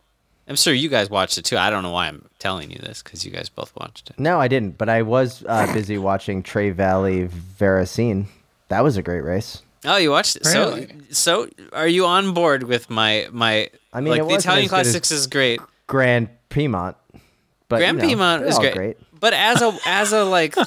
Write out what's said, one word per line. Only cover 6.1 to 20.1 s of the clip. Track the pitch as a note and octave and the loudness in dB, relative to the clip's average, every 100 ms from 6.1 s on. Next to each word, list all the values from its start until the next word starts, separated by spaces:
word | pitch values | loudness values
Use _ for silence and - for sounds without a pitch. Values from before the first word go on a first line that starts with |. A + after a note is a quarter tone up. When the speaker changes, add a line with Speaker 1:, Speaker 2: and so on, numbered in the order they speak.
| G2 - F#2+ | -2 -2 -6
Speaker 2:
Trey | - A2 G#2 | -4 -2 -2
Valley | F2+ F#2+ F#2+ F#2+ F#2 F2+ E2+ F#2 F#2+ | 0 0 2 2 0 -2 -6 -12 -2
Veracin. | G2 F#2+ F2+ - A#2 G2 G2+ - _ _ - | 2 2 0 -2 -2 -2 -4 -10 _ _ -4
That | F#2+ | 0
was | C#3+ G2+ | 2 0
a | |
great | F2 F2 | -2 -4
race. | C#2 F#2 A#2+ - - _ D3 | -4 -4 -6 -12 -20 _ -2
Speaker 1:
Oh, | G3 | 2
you | D#3+ | 4
watched | D3 G#3 - | 2 0 0
it? | D#3 | 0
Speaker 3:
Really? | F3 - - C3+ D3 C#3 | 2 0 -2 -10 -18 -8
Speaker 1:
So, | C#3+ E3+ F#3+ - | -2 0 0 -2
so | - - | -12 -12
are | - D#3+ | -2 2
you | F3+ F3 | 2 4
on | F#3 G3 | 2 2
board | F3 E3+ C3+ | 2 2 2
with | B2 A#2+ - | 0 -4 -2
my, | A2+ A2 G#2+ - | 0 2 2 -2
my, | A#2+ A#2 G#2+ - - _ | -2 2 2 -2 -8 _
Speaker 2:
I | A#2+ | -6
mean, | D3 | -2
Speaker 1:
like, | D#3 | 0
Speaker 2:
it | |
Speaker 1:
the | D#3 | 0
Speaker 2:
wasn't | G3+ F3+ | 0 2
Speaker 1:
Italian | F#3+ G3 | 0 2
Speaker 2:
as | |
good | F#3+ | 2
as | D3 | 2
Speaker 1:
Classics | A#2 - | 0 -2
is | D3+ C3 | -2 -2
great. | C#3+ B2+ A#2+ - _ - | 0 0 0 -8 _ -4
Speaker 2:
Grand | C3+ B2+ A#2+ A2 - - | 0 2 2 0 -8 -6
Piedmont. | D3 D3 F#2+ F2+ - _ - _ _ _ _ - | -2 -2 -2 -6 -10 _ -20 _ _ _ _ -4
But, | A#2 | 0
Speaker 1:
Grand | F3+ - | 2 2
Speaker 2:
you | |
know, | E4 | 0
Speaker 1:
Piedmont | A3+ F3+ E3 | 2 2 2
Speaker 2:
they're | C#4 | 2
Speaker 1:
is | A#2 | 2
Speaker 2:
all | |
Speaker 1:
great. | C3 F#2 | 2 0
Speaker 2:
great. | G2+ - _ _ | -4 -8 _ _
Speaker 1:
But | A3 | 0
as | E3+ G#3 A#3+ | 2 2 4
a, | A#3 F3+ | 2 0
Speaker 2:
<laughs> | E3 | -2
Speaker 1:
as | F#3+ G#3 | 0 2